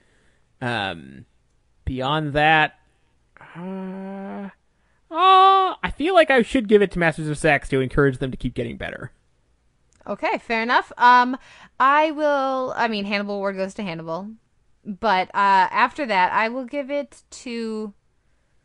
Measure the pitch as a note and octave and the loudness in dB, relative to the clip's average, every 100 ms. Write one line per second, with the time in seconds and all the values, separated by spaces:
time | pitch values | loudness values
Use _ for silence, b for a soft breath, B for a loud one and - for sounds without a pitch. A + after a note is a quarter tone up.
0 | _ _ _ _ _ - B2 A#2 F#2+ E2+ | _ _ _ _ _ -10 -6 -4 -6 -8
1 | C2+ C2+ - _ _ _ _ _ - B2+ | -14 -20 -20 _ _ _ _ _ -8 -6
2 | B2+ D#3 D3+ C#3+ D3+ D#3+ D3+ _ _ _ | -2 -2 -2 2 4 4 2 _ _ _
3 | _ _ _ _ - E3 F#3 F#3+ F#3 F#3+ | _ _ _ _ -20 -16 -12 -10 -12 -12
4 | F#3+ G3 G3 G3+ G3 - _ _ _ _ | -12 -14 -14 -12 -14 -16 _ _ _ _
5 | - D#4+ F#4 F#4+ F#4+ F#4+ F#4+ - F3+ - | -10 0 4 6 6 4 2 -4 -8 -4
6 | D#4 F#4 D4+ C4+ - C4+ G3+ G#3 G3+ F3+ | 0 4 4 4 2 -2 2 4 4 0
7 | E3+ D#3 D3+ D3 D#3+ C#3 - C3+ B2+ - | -2 -2 -6 -2 2 2 0 -2 0 2
8 | C#3 B2+ C3+ - B2+ A#2+ A#2 C3 - - | 2 0 -6 -6 -8 -6 -8 -8 -12 -12
9 | - _ _ _ _ _ _ _ _ _ | -16 _ _ _ _ _ _ _ _ _
10 | - G3+ E4 D#4 - A3+ A3+ C4 - - | -12 -6 -4 -4 -4 -4 0 0 -2 2
11 | B3 B3 B3+ C4 B B B - C4 D4 | 6 6 4 -2 B B B 0 2 4
12 | D#4+ D4 D4+ C#4+ C4+ C4 B3+ - A#3 G#3+ | 2 0 0 0 0 -2 -4 -4 -2 -2
13 | G3 G3+ G3+ G3+ G3 F#3+ F#3+ F#3+ G3 E3 | -4 -4 -4 -4 -4 -4 -6 -6 -10 -8
14 | E3 E3 G#3 A3 _ _ _ _ - F#3+ | -8 -10 -10 -16 _ _ _ _ -14 -6
15 | A3+ F#3 F#3 - G3 F#3+ F3+ G#3 B3 - | 0 0 0 0 4 4 4 2 0 0
16 | B3+ G3 F3+ - A3+ B3 B3 C#4+ C4 C#4+ | -2 2 2 2 -2 -4 -8 -8 -6 -6
17 | C4+ - _ - B3+ A#3 A3+ G#3+ G#3+ - | -8 -14 _ -18 -12 -10 -8 -8 -10 -14
18 | _ _ _ _ _ _ | _ _ _ _ _ _